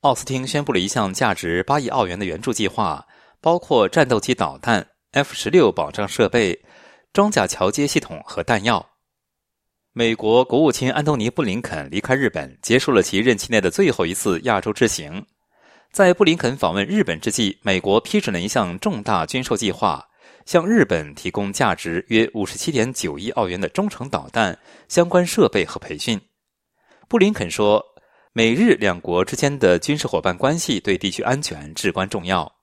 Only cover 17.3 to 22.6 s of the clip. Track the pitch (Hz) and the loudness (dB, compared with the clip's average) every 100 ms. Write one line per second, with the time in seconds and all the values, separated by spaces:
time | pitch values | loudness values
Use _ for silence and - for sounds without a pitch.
17.3 | 107 104 - - 95 98 104 - 104 - | -2 -2 -2 -2 -2 2 0 2 -2 -2
18.3 | 92 92 131 95 87 220 151 101 98 80 | -4 -2 -2 -2 -4 -6 -6 -2 -2 -2
19.3 | 131 127 113 110 90 98 73 - _ - | -6 -4 -2 -2 -2 -2 -2 -8 _ -20
20.3 | - - 175 170 226 127 85 73 71 92 | -20 0 0 4 2 4 0 -4 -10 -8
21.3 | 107 101 98 123 87 85 82 - 110 110 | -4 -6 0 0 0 -4 -6 0 2 2
22.3 | 113 98 - | -2 -8 -6